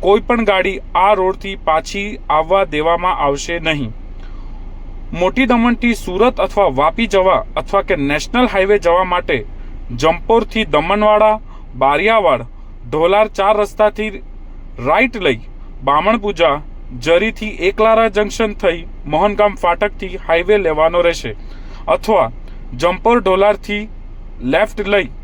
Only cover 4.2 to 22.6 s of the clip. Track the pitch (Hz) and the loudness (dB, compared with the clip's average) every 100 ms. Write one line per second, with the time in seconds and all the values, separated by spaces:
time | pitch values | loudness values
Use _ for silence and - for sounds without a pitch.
4.2 | - - - - - - - - - 165 | -12 -12 -12 -12 -12 -14 -14 -12 -10 -2
5.2 | 180 185 254 240 233 233 240 226 - 185 | 0 2 2 4 2 2 0 -2 -4 2
6.2 | 233 247 190 - 190 131 147 165 226 196 | 2 2 -2 2 2 4 2 2 0 4
7.2 | 185 147 - - 156 196 190 175 139 147 | 4 2 0 -6 -2 -2 0 0 0 -2
8.2 | - 240 247 196 190 208 170 175 185 180 | -2 0 2 2 2 2 4 2 2 -2
9.2 | 175 143 104 - - - - 117 147 165 | 0 -4 -4 -12 -14 -12 -10 0 2 0
10.2 | - 233 226 226 208 151 160 202 214 214 | 2 2 2 -4 0 0 2 2 4 6
11.2 | 214 214 - - - 123 135 147 196 226 | 4 2 -4 -16 -16 0 2 2 4 4
12.2 | 180 139 143 - - - - 151 165 202 | 4 2 -2 -14 -18 -16 -6 0 2 4
13.2 | 214 - 196 214 208 - 214 208 214 190 | 2 2 2 2 0 2 0 2 -6 -6
14.2 | - - - - - - 120 170 254 233 | -14 -16 -16 -16 -16 -8 0 2 2 0
15.2 | 175 117 - - - - 135 143 185 226 | 0 -2 -4 -16 -16 -6 0 2 2 0
16.2 | 208 175 165 143 147 - - 123 117 170 | 0 2 2 2 -4 -14 -14 -8 2 4
17.2 | 214 220 214 - 175 202 220 220 226 208 | 2 -4 -8 -2 -2 2 4 4 4 2
18.2 | 208 - 220 208 196 165 170 - 139 151 | -2 0 -4 0 0 0 -6 -12 -4 2
19.2 | 202 196 208 196 180 170 208 - 196 185 | 2 4 2 2 0 2 0 -4 -10 -10
20.2 | - 165 175 208 180 151 160 175 170 165 | 0 0 2 2 2 2 2 4 2 0
21.2 | 123 104 - - - - - 175 - 208 | -6 -10 -12 -14 -14 -12 -2 -2 2 2
22.2 | 117 - - - | 2 -2 -14 -14